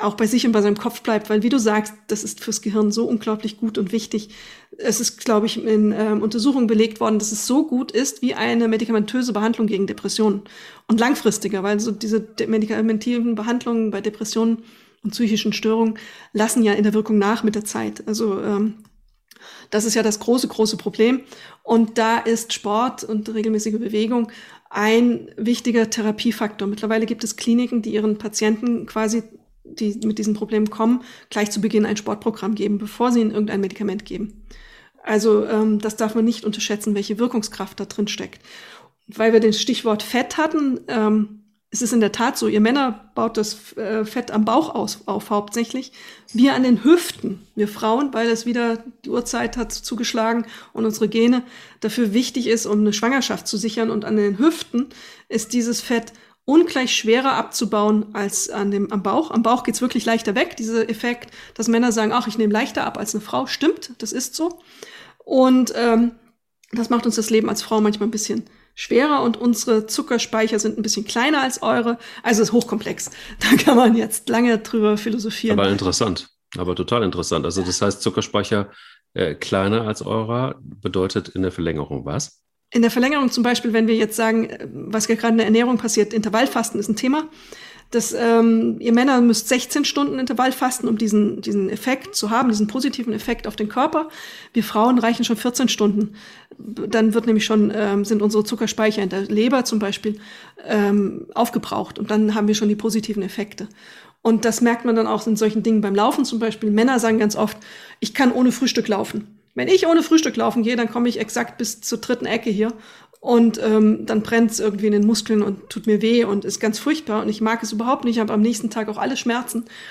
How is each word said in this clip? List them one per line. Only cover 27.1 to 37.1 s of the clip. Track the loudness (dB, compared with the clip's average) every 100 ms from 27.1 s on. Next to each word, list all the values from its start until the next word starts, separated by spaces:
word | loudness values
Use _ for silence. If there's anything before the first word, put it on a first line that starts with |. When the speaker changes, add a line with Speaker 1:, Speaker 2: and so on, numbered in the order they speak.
| -4
Speaker 1:
es | -6 -4
Kliniken, | 0 0 0 -2
die | -2
ihren | -2 0 -2
Patienten | -4 -2 0 0 0 -2 -4
quasi, | -4 -2 -2 -4 -14 _ _
die | -20 -6 -4 -2
mit | -2 -2
diesen | -2
Problemen | -2 -2 0 0
kommen, | 0 2 2 -2 -20 -8
gleich | -4 -2
zu | -2
Beginn | 0 2 2
ein | -2
Sportprogramm | -4 -4 -4 -4 -4 -2
geben, | -2 -2
bevor | -6 -2 2
sie | 2
ihnen | 2
irgendein | 0 -2 -2
Medikament | -4 -4 -6 -6
geben. | -8 -10 -10 -12 -20 -20 -20 -20 -20 _
Also, | -2 2 4 4 2
ähm, | 0 2 0
das | -2 -2
darf | -2 2
man |
nicht | 0 0
unterschätzen, | -4 -4 -4 -4 -2
welche | -2 -2